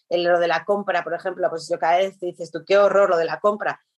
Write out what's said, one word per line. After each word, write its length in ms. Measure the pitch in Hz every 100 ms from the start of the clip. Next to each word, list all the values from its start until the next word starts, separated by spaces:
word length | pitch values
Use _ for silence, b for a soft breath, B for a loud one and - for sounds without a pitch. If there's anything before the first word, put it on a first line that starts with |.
| _
en 140 | 175
lo 160 | 175 175
de 80 | 170
la 160 | 165 160
compra, 380 | 202 196 175
por 100 | 165
ejemplo, 360 | 165 185 180 170
pues 180 | 165 151
yo 100 | 170
cada 180 | 165 175
vez 220 | 190 190
dices 320 | 180 170 165
tú, 120 | 160 156
"Qué 120 | 196
horror 320 | 202 196 196
lo 80 | 170
de 80 | 160
la 140 | 156
compra". 420 | 208 208 151 - _ _